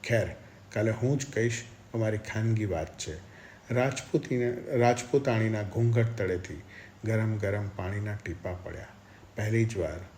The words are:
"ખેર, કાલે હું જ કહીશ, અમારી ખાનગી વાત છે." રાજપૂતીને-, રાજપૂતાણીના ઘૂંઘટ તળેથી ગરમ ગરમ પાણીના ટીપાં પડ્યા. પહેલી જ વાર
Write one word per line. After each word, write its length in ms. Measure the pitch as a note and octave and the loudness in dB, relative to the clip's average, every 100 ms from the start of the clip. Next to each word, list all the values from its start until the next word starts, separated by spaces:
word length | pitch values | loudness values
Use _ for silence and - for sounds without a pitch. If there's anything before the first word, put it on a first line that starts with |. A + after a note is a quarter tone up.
"ખેર, 320 | - A#2 E2+ - - - - | 2 2 2 -6 -16 -20 -8
કાલે 180 | G2+ A2+ | 0 0
હું 280 | A2 B2 C#3 | 2 2 0
જ 80 | - | 0
કહીશ, 300 | G#2+ A#2 A#2 - - - | 0 0 0 -8 -18 -8
અમારી 240 | A#2+ A2 G#2+ | -2 0 -2
ખાનગી 460 | - A2 A2+ A2 | -4 0 2 2
વાત 340 | G#2 E2 D#2 - | 0 -2 -4 -8
છે." 360 | - D#2 - - - - - | -10 -10 -14 -20 -20 -20 -2
રાજપૂતીને-, 1040 | B2 C3 - - D#3+ - B2 B2 A#2+ - C3 | 2 2 -2 -2 -2 0 0 0 -2 0 4
રાજપૂતાણીના 880 | A#2+ A#2+ - C#3 C3+ A2+ A2 G#2+ | 6 4 2 2 4 2 2 0
ઘૂંઘટ 440 | G2+ A2+ A#2 A#2 A2+ - | -2 2 4 6 2 2
તળેથી 440 | F#2+ F2+ - D2+ - - - - | 0 -2 -4 -14 -14 -20 -20 -8
ગરમ 320 | A2 A2 A2 A2 | -2 0 2 0
ગરમ 320 | G2+ G#2 G2+ - | 0 -2 -4 -4
પાણીના 380 | F#2 G2+ G#2 | -4 -4 -4
ટીપાં 500 | G#2 - E2+ F#2 F2+ | -6 -8 -6 -6 -6
પડ્યા. 220 | F2+ E2 - - - - - - | -8 -12 -14 -18 -20 -20 -12 -4
પહેલી 280 | A2 A2+ | 2 4
જ 120 | A2 G#2 | 4 2
વાર 240 | D#2+ D#2+ F#2 | -2 -4 -10